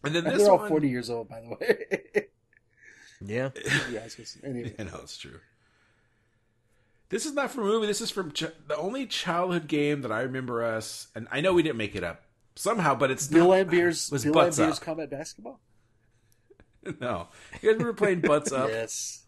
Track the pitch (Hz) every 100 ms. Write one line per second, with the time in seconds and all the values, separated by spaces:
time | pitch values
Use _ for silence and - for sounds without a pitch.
0 | 143 165 170 - 208 180 208 156 147 123
1 | 113 117 110 - - 107 233 - - 190
2 | - 208 - _ _ _ _ _ - -
3 | - - 101 113 135 - - - - 113
4 | 113 - 113 - 143 127 117 110 95 87
5 | - - 69 76 _ _ _ _ _ _
6 | _ _ _ _ _ _ _ _ _ _
7 | _ 220 302 285 262 269 202 226 208 202
8 | 226 - 175 - - - 147 151 175 262
9 | 262 - 180 170 180 175 156 151 147 147
10 | 123 107 127 131 127 117 117 110 110 -
11 | - - 117 131 180 175 160 117 107 101
12 | 87 80 _ _ _ - 196 226 160 127
13 | 135 131 139 156 175 190 190 175 175 156
14 | - 143 127 156 151 156 - - - 160
15 | 143 139 165 - 226 269 _ _ _ _
16 | _ _ _ _ _ _ - _ - 151
17 | 123 95 85 - - - 214 220 240 226
18 | 208 180 151 147 147 135 131 113 113 -
19 | - -